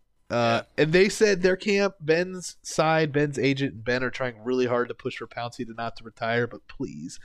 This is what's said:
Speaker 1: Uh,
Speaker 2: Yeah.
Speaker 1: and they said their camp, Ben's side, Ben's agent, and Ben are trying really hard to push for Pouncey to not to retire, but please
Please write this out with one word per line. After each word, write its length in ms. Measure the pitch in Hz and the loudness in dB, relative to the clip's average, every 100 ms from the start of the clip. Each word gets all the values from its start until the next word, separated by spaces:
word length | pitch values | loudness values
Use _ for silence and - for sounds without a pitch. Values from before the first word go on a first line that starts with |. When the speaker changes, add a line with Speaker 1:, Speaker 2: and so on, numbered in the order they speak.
| _ _ - | _ _ -4
Speaker 1:
Uh, 320 | 120 117 117 - - | 0 2 0 -2 0
Speaker 2:
Yeah. 60 | |
Speaker 1:
and 100 | 156 | 4
they 160 | 180 202 | 6 4
said 320 | - 214 190 | 4 2 4
their 160 | 185 185 | 2 2
camp, 380 | 214 202 202 196 | 0 2 0 -2
Ben's 560 | 151 160 185 185 - - | 0 0 0 -6 -12 -14
side, 500 | - - 160 160 156 | -6 0 4 4 2
Ben's 260 | 143 147 143 | 2 0 2
agent, 360 | 139 135 139 | 0 2 -2
and 100 | 110 | -4
Ben 200 | 113 127 | -4 -2
are 60 | 127 | -2
trying 320 | - 127 107 | -2 -4 -4
really 220 | 117 127 123 | -2 0 2
hard 200 | 123 117 | 2 0
to 60 | |
push 240 | - 127 - | -4 -8 -8
for 100 | 120 | -10
Pouncey 380 | - 120 - 113 | -8 -8 -8 -10
to 80 | |
not 240 | 113 117 - | -6 -8 -8
to 60 | |
retire, 440 | 113 - 113 117 120 | -14 -6 0 0 0
but 180 | 104 - | -4 -14
please 520 | - 110 73 80 - | -10 -10 -8 -12 -14